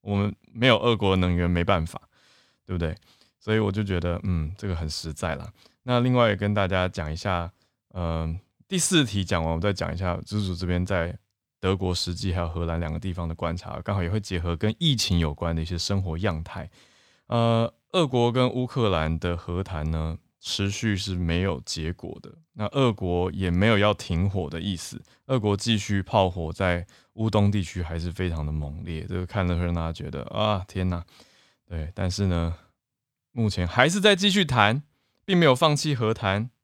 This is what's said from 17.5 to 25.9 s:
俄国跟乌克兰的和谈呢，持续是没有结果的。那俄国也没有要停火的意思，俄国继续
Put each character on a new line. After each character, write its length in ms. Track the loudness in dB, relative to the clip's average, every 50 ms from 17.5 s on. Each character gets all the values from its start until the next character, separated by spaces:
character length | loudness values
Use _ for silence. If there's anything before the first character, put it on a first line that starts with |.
| 2 2 0 -2 _ _ _ _ 0
俄 120 | 0 2
国 260 | 2 2 2 2 4
跟 160 | 4 4 2
乌 200 | 2 2 -2 -4
克 220 | -2 0 2 2 2
兰 280 | 2 2 2 0 0
的 180 | 0 -2 -2 -4
和 280 | -4 -6 -6 -4 -4 -4
谈 260 | -4 -6 -4 -4 -2
呢， 260 | -2 -2 -2 -4 -6 -8 _ _ _ _
持 300 | -8 -8 -4 -2 -2 -2
续 260 | -2 -2 0 0 0
是 200 | 0 -2 -4 -4
没 260 | -2 0 0 0 0
有 180 | 0 -2 -4 -6 -8
结 260 | -8 -8 -6 -4 -6
果 240 | -6 -8 -10 -14 -14 -14
的。 100 | -18 -20 -20 -20 _ _ _
那 140 | -8 -8
俄 260 | -4 0 2 2 2 2
国 380 | 0 -2 0 0 0 0 -2
也 180 | -2 -2 0 0
没 160 | 2 4 4
有 100 | 4 4
要 160 | 4 4 2
停 380 | 2 0 -2 -2 0 0 0 0
火 180 | 0 -2 -4
的 140 | -4 -6 -6
意 140 | -4 -4 -4
思， 260 | -6 -8 -12 -14 -16 -18 _ _ _ _
俄 140 | -2 -2 0
国 180 | 2 2 2
继 220 | 2 2 2 2 2
续 240 | 2 0